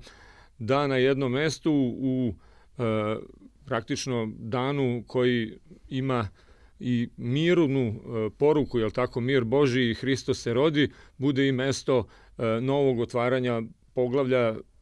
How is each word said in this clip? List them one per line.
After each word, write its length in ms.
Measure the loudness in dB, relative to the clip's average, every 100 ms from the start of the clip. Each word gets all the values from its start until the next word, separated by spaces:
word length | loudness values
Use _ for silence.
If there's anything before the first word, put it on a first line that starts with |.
| -6 -20 -20 -20 -20 -8
da 280 | 0 2 2
na 100 | 2
jednom 360 | 2 2 0
mestu 400 | 0 -2 -2 0 2 2 0
u, 360 | -2 0 -2 -4 -14 -20 -14 -4
e, 40 | -2 0 -2 -4 -8 -20 -20 _
praktično 680 | -6 -6 -4 -6 -4 -4 -4 -8
danu 680 | -6 -4 -2 0 -2 -2 -4
koji 520 | 0 2 2 -2 -10 -20 -20 -8
ima 400 | -4 -2 -2 -2 -8 -20 -20 -20 -8
i 280 | -2 -2 -2 -6
mirnu, 720 | -4 0 2 2 2 2 0
e, 60 | -4 -6 -4 -4 2
poruku, 400 | 2 4 2 0
jel 120 | -2
tako, 300 | -2 -2 -2
mir 240 | 0 0
Boži 460 | 2 2 2 2 0
i 40 |
Hristos 480 | -2 -2 -2 -2 -4
se 120 | -2
rodi, 360 | 2 2 2 0 -2 -20 -4
bude 300 | -2 2 2
i 40 |
mesto, 540 | 0 -2 -2 0 0 0 -10 -18 -6
e, 220 | -2 0
novog 400 | 0 2 2 2
otvaranja 640 | -2 0 0 2 0 -2 -4 -14 _
poglavlja 600 | -2 0 2 2 2 2 -2 -10 _